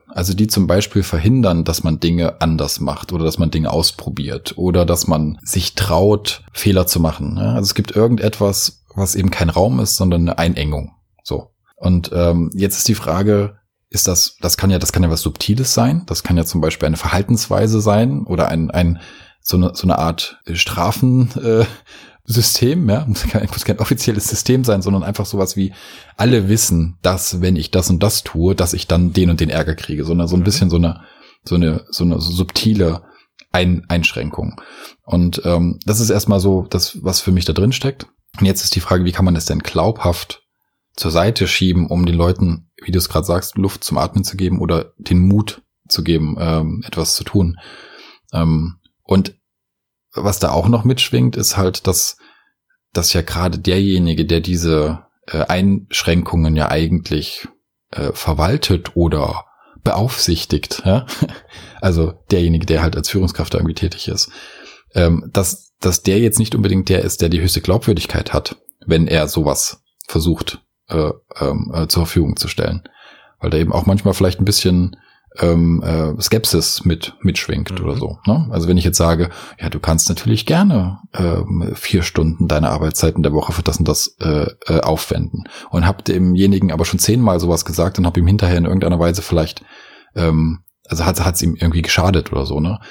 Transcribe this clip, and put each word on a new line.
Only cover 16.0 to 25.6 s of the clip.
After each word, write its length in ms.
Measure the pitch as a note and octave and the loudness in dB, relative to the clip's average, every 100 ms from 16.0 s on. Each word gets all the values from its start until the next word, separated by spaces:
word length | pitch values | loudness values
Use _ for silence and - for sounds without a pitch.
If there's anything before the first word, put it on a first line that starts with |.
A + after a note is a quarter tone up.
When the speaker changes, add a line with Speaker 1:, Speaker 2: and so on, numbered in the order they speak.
| F3+ | -2
Speaker 1:
Das 160 | E2 | -6
kann 120 | - E2+ | 0 0
ja 80 | E2 | 0
zum 140 | F2 | 0
Beispiel 260 | D#2 - D2+ | -2 0 -2
eine 100 | D#2+ | -2
Verhaltensweise 840 | - F2+ - A2+ - F#2+ A2 A2 | -2 -2 0 0 0 0 2 2
sein 440 | G#2+ G#2 A#2+ C#3+ - | 2 2 2 0 -2
oder 220 | F2 D#2+ | -2 0
ein, 200 | D#2+ D#2+ | 0 0
ein, 280 | - F2 E2 - - - _ | 2 2 0 -6 -20 -20 _
so 140 | - F2+ | -2 0
eine, 140 | F2+ - | 0 0
so 80 | |
eine 140 | F#2 - | 0 0
Art 400 | D#2+ E2 - - - | 0 -4 -8 -12 -8
Strafen, 760 | E2+ - - F2 - C3 B2+ B2 - | -4 -4 -2 -2 0 2 4 2 0
äh, 240 | A#2 A2+ A2+ - - - - - - | 0 2 2 -2 -20 -20 -20 -14 -2
System, 600 | A2+ A#2 - A#2+ E3 C#3 | 0 2 2 2 2 2
ja, 160 | G#2+ C#3+ | 0 0
muss 160 | G#2 | -2
kein, 240 | - A2 G2+ | -2 -2 -2
muss 160 | - | -4
kein 160 | - G2+ | -2 -2
offizielles 480 | - B2 - G#2 - | 0 0 0 -2 -2
System 380 | A2 - C3 B2 | -2 0 2 2
sein, 160 | G2+ | 0
sondern 220 | F#2+ G2 | 2 0
einfach 220 | E2+ G2+ G#2 | 0 -4 -4
sowas 300 | G2+ F#2+ | -2 -2
wie, 160 | - | -2